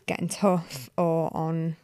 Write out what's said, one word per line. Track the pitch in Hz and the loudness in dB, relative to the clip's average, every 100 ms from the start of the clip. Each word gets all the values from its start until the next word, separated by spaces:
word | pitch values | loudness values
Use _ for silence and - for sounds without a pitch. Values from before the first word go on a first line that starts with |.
| - | -6
getting | - 170 | -4 -4
tough | - 202 180 165 139 123 - | 0 2 2 0 -10 -6 0
or | 170 165 160 - | 2 2 0 -2
on | 160 165 165 160 | -2 0 -2 -4